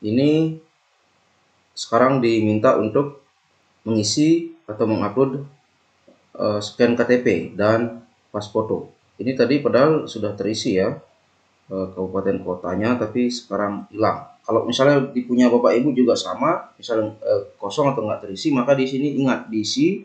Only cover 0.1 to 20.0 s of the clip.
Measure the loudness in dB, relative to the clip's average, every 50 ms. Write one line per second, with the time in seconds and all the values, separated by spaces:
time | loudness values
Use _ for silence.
0.1 | 0 2 2 4 4 2 2 0 -4 -8 -14 _ _ _ _ _ _ _ _ _
1.1 | _ _ _ _ _ _ _ _ _ _ _ _ _ -14 -4 0 2 4 4 4
2.1 | 4 2 2 2 2 2 2 2 2 4 4 4 4 2 0 0 0 0 -2 -2
3.1 | -6 -14 _ _ _ _ _ _ _ _ _ _ _ _ -4 -2 0 0 0 0
4.1 | 0 2 4 4 4 2 0 -6 -12 -16 _ -12 -4 -2 0 0 2 0 0 0
5.1 | 2 2 0 0 0 -6 -10 -12 -18 _ _ _ _ _ _ _ _ _ _ -20
6.1 | _ _ _ _ -8 -4 -2 -2 -2 -2 -6 -8 -4 -2 -2 0 0 0 2 2
7.1 | 0 2 2 0 0 -2 -4 -6 -4 -2 0 2 2 0 0 -4 -6 -12 -18 _
8.1 | _ _ _ _ -10 -10 -10 -4 -4 -4 -2 -2 -4 -6 -6 -12 -20 _ _ _
9.1 | _ -6 -6 -4 0 0 2 2 2 0 2 2 2 4 4 4 2 2 -2 -6
10.1 | -8 -6 -6 -6 -6 -4 -4 -4 -4 -2 -2 0 0 2 0 0 -2 -6 -12 _
11.1 | _ _ _ _ _ _ _ _ _ _ _ -10 -8 -6 -6 -6 -6 -6 -6 -4
12.1 | -4 -2 -2 -2 -2 -2 -4 -6 -6 -6 -6 -4 -2 -2 0 0 0 0 -2 -2
13.1 | 0 0 0 0 -2 -6 -8 -6 -4 -4 -2 -4 -4 -8 -10 -10 -2 0 0 0
14.1 | 0 -2 -8 -16 -20 _ _ -2 0 0 0 0 0 4 4 4 4 4 2 0
15.1 | -4 -4 -2 0 2 4 4 6 4 4 4 4 4 4 2 2 2 4 4 4
16.1 | 2 2 -2 -6 -4 -2 0 0 0 -2 -6 -12 _ -16 -6 -4 -2 -2 -2 -2
17.1 | -6 -6 -2 -2 0 0 -2 -6 -12 _ -10 -4 -2 0 0 0 0 0 -2 -4
18.1 | -6 -6 -8 -10 -10 -4 -2 0 0 0 2 2 2 2 2 0 -2 -2 -2 -2
19.1 | 0 0 0 0 0 -2 -4 -6 -4 -4 -4 -2 0 2 2 2 0 -2